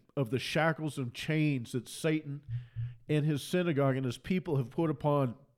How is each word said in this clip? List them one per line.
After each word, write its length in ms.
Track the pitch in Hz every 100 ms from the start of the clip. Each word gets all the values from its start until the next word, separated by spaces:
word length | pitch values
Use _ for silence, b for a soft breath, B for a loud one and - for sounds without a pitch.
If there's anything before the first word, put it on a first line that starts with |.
| _ -
of 140 | 131
the 80 | 127
shackles 600 | - 165 160 160 156 135
and 160 | 123
chains 580 | - - 156 151 135 113
that 160 | 127 113
Satan 540 | - 160 156 151 143 - 120 B B 120 B -
and 160 | 151
his 180 | 151 147
synagogue 540 | - 180 175 139 139 131
and 80 |
his 140 | 131 117
people 380 | - 185 - 139
have 140 | 120
put 200 | - 165
upon 440 | 147 147 143 131 107 -